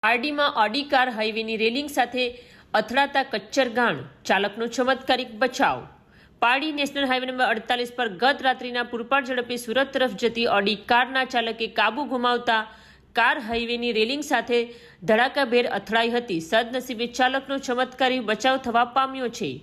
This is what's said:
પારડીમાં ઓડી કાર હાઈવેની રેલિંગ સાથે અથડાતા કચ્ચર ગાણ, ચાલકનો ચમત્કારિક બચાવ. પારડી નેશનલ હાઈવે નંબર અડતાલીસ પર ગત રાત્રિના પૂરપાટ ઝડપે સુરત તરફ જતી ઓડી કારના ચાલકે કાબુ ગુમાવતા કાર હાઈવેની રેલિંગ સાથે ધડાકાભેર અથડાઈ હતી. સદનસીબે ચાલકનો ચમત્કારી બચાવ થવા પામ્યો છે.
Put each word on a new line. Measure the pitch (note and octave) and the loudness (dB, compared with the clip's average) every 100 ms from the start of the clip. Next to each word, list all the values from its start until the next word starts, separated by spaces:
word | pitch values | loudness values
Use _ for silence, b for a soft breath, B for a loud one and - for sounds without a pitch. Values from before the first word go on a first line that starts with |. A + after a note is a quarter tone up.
| G#3+ | 2
પારડીમાં | A#3+ D4 D4 C#4+ - | 2 0 0 0 2
ઓડી | G#3+ C4+ C#4+ | 0 0 0
કાર | C4+ B3+ A3+ | 2 2 0
હાઈવેની | A3 G#3+ A3 A3 | -4 -2 -4 0
રેલિંગ | A3 A#3+ D4 | 0 0 -4
સાથે | C#4+ B3 B3+ B3 A#3+ B B B G#3+ | -2 -2 0 -4 -4 B B B -2
અથડાતા | G#3+ B3 C#4 C#4 C4+ | 0 0 2 0 0
કચ્ચર | A3 - - C4 A3+ | -4 -4 0 0 2
ગાણ, | A#3+ D3+ B2+ - - | 0 0 -8 -16 0
ચાલકનો | G3 G3+ G#3+ A#3 A#3 | 2 2 -2 -6 0
ચમત્કારિક | B3+ B3+ - B3+ B3+ A3 | 0 0 2 0 0 -2
બચાવ. | B3+ B3+ C4+ C3 A2 - _ b b _ | -2 2 0 0 -8 -20 _ b b _
પારડી | A#3 C4 D#4 D4 | 2 2 0 -2
નેશનલ | C#4+ C#4+ C#4 | -4 -2 0
હાઈવે | B3+ B3+ | 0 -2
નંબર | B3+ B3 | 0 0
અડતાલીસ | A3 - B3 A#3+ A#3+ | 0 0 -2 -2 -4
પર | A#3+ F3+ | -4 2
ગત | A#3+ C#4 C4 | 2 2 0
રાત્રિના | B3+ B3 A#3+ A#3+ | 0 -2 -4 -4
પૂરપાટ | A#3 A#3 C#4 B3+ | -6 0 0 0
ઝડપે | B3+ A#3+ A#3+ A#3+ | -4 -4 -6 -2
સુરત | A3+ C4+ C4+ | 0 0 2
તરફ | B3+ F#3+ | 0 0
જતી | A#3 A#3 A#3 G3+ | -2 0 2 2
ઓડી | G3+ G#3 - | 2 -2 2
કારના | A#3+ B3+ C4 B3+ B3+ | 2 2 0 0 0
ચાલકે | A3+ A3 A3+ A3+ | -2 -4 -4 2
કાબુ | G#3+ A3+ C4+ | 0 0 -4
ગુમાવતા | B3 B3 A#3+ A#3+ A3 A3 B B B _ - | 0 2 0 2 0 0 B B B _ 2
કાર | A#3 D#4 A3 | 2 2 -2
હાઈવેની | A#3 A#3 A#3+ A#3+ A3 | -4 -2 -2 0 0
રેલિંગ | A3 C#4+ D4 | 0 0 0
સાથે | B3+ A#3 A#3+ A#3 B B B E3 | -2 2 0 0 B B B 2
ધડાકાભેર | A3 B3+ C4 C4+ A#3+ A#3+ G3+ | 4 4 2 2 2 2 -2
અથડાઈ | G3 A3+ A#3 A#3+ | 0 0 2 0
હતી. | A#3+ E3+ D#3+ | -2 -4 0
સદનસીબે | A3 A#3 B3+ B3+ A3+ A#3+ A#3+ | 0 0 -4 -6 -6 -6 2
ચાલકનો | B3+ C4+ C4 C#4 C4+ | 2 2 -4 -6 -4
ચમત્કારી | B3 B3+ - C4 B3+ G#3+ | -2 -2 0 0 0 0
બચાવ | G#3+ C4 C4+ C4+ | 0 2 0 2
થવા | A3+ A#3+ C4+ | 2 2 2
પામ્યો | C4 C4+ B3+ - | 0 -2 -6 -6
છે. | E3+ B2 | -8 -8